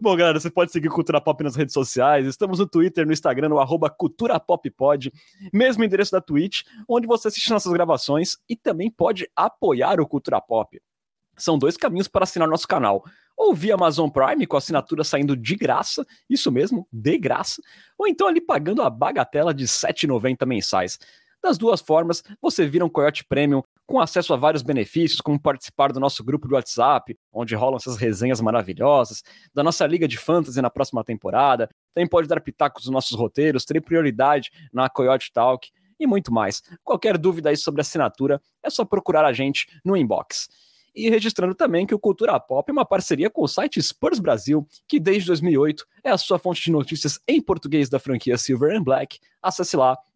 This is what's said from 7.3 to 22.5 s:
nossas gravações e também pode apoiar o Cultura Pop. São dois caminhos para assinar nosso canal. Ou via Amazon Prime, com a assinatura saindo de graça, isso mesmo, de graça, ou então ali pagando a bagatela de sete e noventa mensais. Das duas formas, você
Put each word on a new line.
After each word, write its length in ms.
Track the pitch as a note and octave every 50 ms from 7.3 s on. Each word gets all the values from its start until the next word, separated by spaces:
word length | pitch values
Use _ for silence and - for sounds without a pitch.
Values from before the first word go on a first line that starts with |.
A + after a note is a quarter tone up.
| G#3 - - -
nossas 220 | A3+ G3+ - F#3
gravações 640 | E3+ E3+ F3 E3 D3+ A#2+ - - C#3+ D#3 F3+ - - - _
e 80 | - A#3
também 360 | - - A#3 F3+ D#3+ F#3+ A#3
pode 360 | - - E3+ - G#3+ F3+ - - -
apoiar 640 | - F3+ - - - - F3+ C3+ A#2+ B2+ E3 G3+ D#3+
o 80 | D3
Cultura 360 | - - C3+ - - - F#2+
Pop. 360 | - - A2+ A2+ G#2 - - - _ _ _ _ _ _ _ _ _ _ _ -
São 200 | - E3+ D#3+ C#3+
dois 200 | C3+ D#3 - -
caminhos 280 | - - D#3+ F#3 F#3+
para 180 | - - G3 F#3
assinar 220 | - - F3 D#3+
nosso 220 | D#3+ D#3 D3+ - -
canal. 340 | F#3+ D3 A#2+ G2+ G2 G2 - - - _ _ _ -
Ou 200 | - A4 G4+ B3+
via 200 | D3 E3+ A3 G3+
Amazon 360 | F#3 F3 D#3+ C#3+ D#3+ D#3+ C#3+
Prime, 360 | - C3+ C3 C3+ - D4+ G3
com 100 | - D3+
a 20 | C#3
assinatura 440 | - - D#3+ C3+ - - E3 D3+
saindo 320 | D3 - - C#3 C#3+ C#3+ C#3
de 220 | B2 A2 A2+ F#3+
graça, 480 | G#3 - C3 B2+ - - - - - C#4 _ - _ _ -
isso 240 | C4 - - -
mesmo, 340 | B2 B2+ D#3 A3 B3 - - _
de 260 | - A2+ G#2+ D3 F3+ C4+
graça, 440 | E3+ B2 A#2+ - - - - - - _ - - - _ _ -
ou 80 | G4+
então 220 | G4+ D#4 - G4 F#4+
ali 140 | D#4+ E4
pagando 400 | E4 - D4 C#4+ D3+ F3 G#3+ C#4+
a 80 | A3 B2
bagatela 640 | A2+ A#2 D3 E3 - C#3+ B2 - - D3 D#3+ E3+ D3
de 120 | C3+ B2+
sete 360 | A#2 - - - - - -
e 40 | -
noventa 380 | D3 C3 A2 G#2+ C3 B2+ - A#2+
mensais. 540 | B2+ B2 G2+ - - - F#2 F2+ F#2 - - - _ _ _ _ _ _ _
Das 140 | - F4+ B3
duas 240 | E3 A3+ A3+ G3+ -
formas, 420 | - - D#3 E3 E3+ E3+ D#3+ - - - G3+ -
você 240 | - E4+